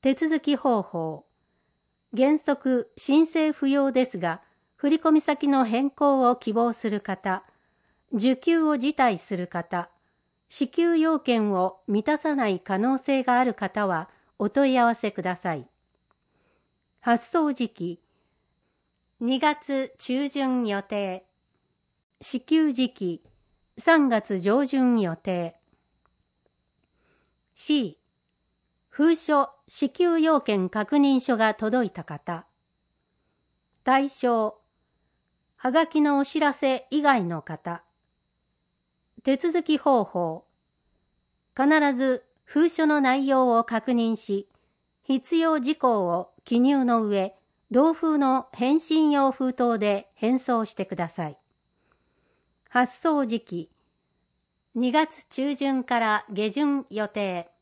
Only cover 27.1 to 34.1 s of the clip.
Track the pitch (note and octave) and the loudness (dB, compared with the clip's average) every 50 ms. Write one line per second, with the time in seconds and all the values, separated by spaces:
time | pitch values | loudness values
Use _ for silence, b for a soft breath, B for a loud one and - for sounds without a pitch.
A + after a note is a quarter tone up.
27.1 | _ _ _ _ _ _ _ _ _ - - - D4+ D4 A#3+ F3 - _ _ _ | _ _ _ _ _ _ _ _ _ -20 -4 -2 0 0 0 -4 -8 _ _ _
28.1 | _ _ _ _ _ _ _ _ _ _ _ _ _ _ _ _ _ - D4 E4 | _ _ _ _ _ _ _ _ _ _ _ _ _ _ _ _ _ 0 2 2
29.1 | E4 D#4 - - D4+ C#4+ C4+ - - _ _ _ - - - C4+ _ - F4 F4 | 2 2 0 0 2 2 0 0 -6 _ _ _ -8 -6 -6 -6 _ 0 0 2
30.1 | E4 E4 D#4 D#4+ D#4+ C#4 - - G#3 G3 F#3 F3+ - G#3+ G#3 - - D4 C#4 C#4 | 2 2 2 2 2 2 0 0 -2 -2 -2 -2 -4 -6 -4 0 2 2 4 4
31.1 | C4+ B3+ B3 - B3 A3 A3+ G#3+ G#3 - A3 A3 G#3+ B3+ A#3+ F#3 _ - D#3 - | 4 2 0 0 0 2 2 0 0 -2 -4 -2 0 0 -2 -2 _ -10 -12 -12
32.1 | D3+ D3 _ - F3 E3 - _ _ _ _ _ _ _ _ _ _ _ _ _ | -12 -12 _ -10 -10 -10 -12 _ _ _ _ _ _ _ _ _ _ _ _ _
33.1 | _ _ _ _ _ _ _ _ _ _ _ _ _ _ _ B3+ C4 C4+ C#4 C#4 | _ _ _ _ _ _ _ _ _ _ _ _ _ _ _ 0 2 2 2 -2